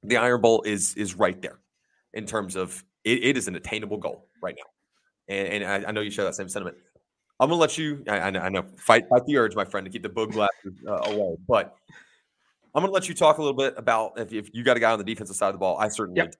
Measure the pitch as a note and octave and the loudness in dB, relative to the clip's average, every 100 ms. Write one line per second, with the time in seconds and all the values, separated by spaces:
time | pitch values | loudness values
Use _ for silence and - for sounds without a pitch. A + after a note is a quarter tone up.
0 | G#2 A#2 A#2+ B2 A2+ A2+ G#2+ G2+ F2 - | 2 2 4 6 6 4 2 -2 -2 -2
1 | G#2 F2+ G2 F#2 - - _ _ _ _ | -6 0 0 0 -10 -14 _ _ _ _
2 | _ G#2 G#2 A2 G2 F#2 F#2 - - _ | _ -12 -6 -6 -4 -6 -6 -8 -18 _
3 | G#2+ A#2+ B2 C3 G2+ F2+ - A2 G#2 G#2 | -2 2 2 0 -2 -8 -8 -8 -6 -6
4 | F2 - _ _ F2+ D2+ - _ _ _ | -6 -10 _ _ -10 -10 -18 _ _ _
5 | _ _ - G2 F#2+ G2+ F#2+ G2+ G2+ G#2+ | _ _ -8 -4 -2 -4 -2 -4 -2 -4
6 | G#2+ G#2+ F#2+ - F#2 G2+ F2+ - _ _ | -4 -2 -4 -4 -8 -8 -8 -12 _ _
7 | _ _ _ _ C3 E3+ D#3 D#3+ D#3 D3 | _ _ _ _ 2 4 2 0 -6 -6
8 | - G2+ F#2 F#2+ F2+ F#2+ F2 - - A#2+ | -4 -2 0 -2 -2 -4 -6 -12 4 6
9 | A#2 B2+ B2 C#3 A2+ G#2+ F#2+ G2+ F#2+ G2 | 6 2 4 2 2 0 -4 -4 -8 -10
10 | G2+ F#2+ A2 G#2+ G#2 - G2 F#2+ - G2+ | -10 -6 -4 0 0 0 -12 -14 -6 -4
11 | G#2 G#2 F#2+ E2+ - A2+ F#2 - _ - | -2 -2 -2 -4 2 2 2 -10 _ -20
12 | _ _ _ _ _ _ _ C#3+ F#3+ F#3+ | _ _ _ _ _ _ _ 0 2 0
13 | F3+ E3 D#3+ D#3 D3 C3 C3+ C3 A#2+ A2+ | -2 2 4 4 0 0 -2 0 0 0
14 | A2 - G#2+ A2 G#2 A2+ A#2+ B2 A#2 A2 | 0 -6 -8 -8 -8 -2 4 6 6 2
15 | G2+ A2+ F#2+ F#2+ G2 G2 F#2+ D2+ G#2+ G#2 | -2 -6 -8 -2 -2 0 -2 0 -2 -2
16 | G2 F2+ E3 | -4 0 -2